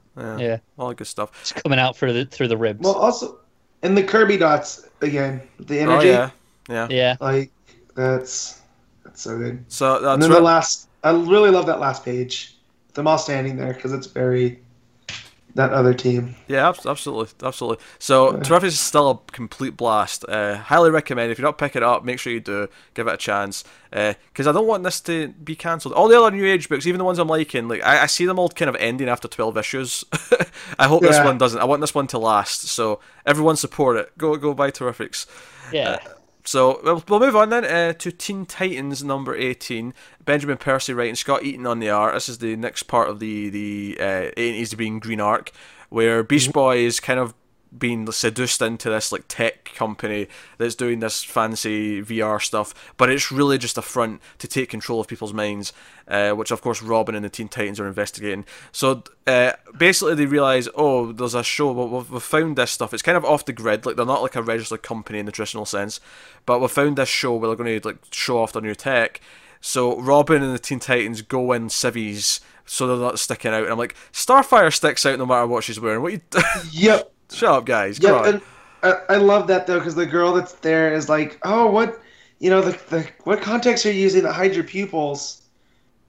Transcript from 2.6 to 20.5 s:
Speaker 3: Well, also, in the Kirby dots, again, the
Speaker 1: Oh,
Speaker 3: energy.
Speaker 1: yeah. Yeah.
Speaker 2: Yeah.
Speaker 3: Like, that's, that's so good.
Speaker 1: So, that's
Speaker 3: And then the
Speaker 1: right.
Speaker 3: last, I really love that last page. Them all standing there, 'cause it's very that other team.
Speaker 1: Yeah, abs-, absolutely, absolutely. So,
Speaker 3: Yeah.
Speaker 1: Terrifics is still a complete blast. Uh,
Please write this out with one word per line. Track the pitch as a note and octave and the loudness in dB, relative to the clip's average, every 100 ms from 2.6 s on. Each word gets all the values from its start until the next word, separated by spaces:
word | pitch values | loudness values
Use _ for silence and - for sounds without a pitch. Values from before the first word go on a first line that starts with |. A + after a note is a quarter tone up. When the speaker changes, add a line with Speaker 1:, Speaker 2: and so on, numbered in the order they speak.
| A2+ G#2 F#3 | -2 0 0
Speaker 3:
Well, | F#3+ | 2
also, | A3 - - - _ _ _ _ | 2 0 -6 -14 _ _ _ _
in | F3 G3 | 2 2
the | |
Kirby | F#3+ A3 G#3 G3 | 4 4 4 4
dots, | E3 D3 - - - - | 4 2 0 -14 -18 -6
again, | D3+ C#3+ C3+ C3 - - | -2 -2 -4 -6 -12 -16
the | - D3 | -6 -2
Speaker 1:
Oh, | D3+ | 2
Speaker 3:
energy. | C#3+ F3 | 6 6
Speaker 1:
yeah. | B2 B2+ - _ _ - | 6 2 -6 _ _ -8
Yeah. | A#2 A#2 | -4 -2
Speaker 2:
Yeah. | B2+ B2 B2+ | 2 2 0
Speaker 3:
Like, | C#3 C3+ C3+ _ _ _ _ - | 0 -2 -2 _ _ _ _ -4
that's, | C3 B2+ B2+ - - - _ _ _ _ | 0 -2 -4 -10 -12 -14 _ _ _ _
that's | - - | -20 -16
so | - A2+ | -10 -8
good. | A#2+ B2 - | -8 -8 -12
Speaker 1:
So, | - C3+ C3 | -2 0 2
that's | C#3 | 2
Speaker 3:
And | C3+ | 4
then | D#3+ | 8
the | E3+ | 8
Speaker 1:
right. | |
Speaker 3:
last, | E3 E3 - - - _ | 8 4 2 -6 -12 _
I | D3+ | 2
really | E3+ E3+ G#3 G#3 | 2 4 6 6
love | F#3 E3 | 6 2
that | - | 0
last | C#3 B2+ B2 | -2 -4 -6
page. | B2 B2 - - _ _ _ _ | -6 -6 -8 -12 _ _ _ _
Them | - D#3 | -2 2
all | D#3 | 2
standing | D#3 C3+ C3+ C3 | 0 -4 -4 -4
there, | B2+ | -6
'cause | B2+ C3 | -6 -6
it's | C3+ - | -6 -6
very | - B2+ B2+ B2 B2 _ _ _ _ - - - _ _ - | -2 0 2 0 -2 _ _ _ _ -16 -16 -18 _ _ 0
that | C3 | 2
other | C3 B2+ | 4 4
team. | B2 B2+ B2 A#2+ - - | 4 2 0 -2 -10 -4
Speaker 1:
Yeah, | C3+ D#3 | 0 2
abs-, | F3 - | 0 -6
absolutely, | D3 D3 A#2 A2+ - C3 | -6 -6 -8 -8 -8 -8
absolutely. | - A#2+ A2+ - - | -6 -6 -6 -10 -8
So, | - C3 C3 | 4 6 6
Speaker 3:
Yeah. | - | 4
Speaker 1:
Terrifics | C#3 E3+ F#3+ | 4 4 4
is | D3+ | 0
still | - D3+ C#3+ A#2+ - | 2 4 4 2 -6
a | |
complete | - A2+ - C3 - | -12 -12 -8 -8 -2
blast. | A#2 G#2+ F#2+ - - | 2 2 0 -4 -6
Uh, | G#2+ G#2 | -2 -2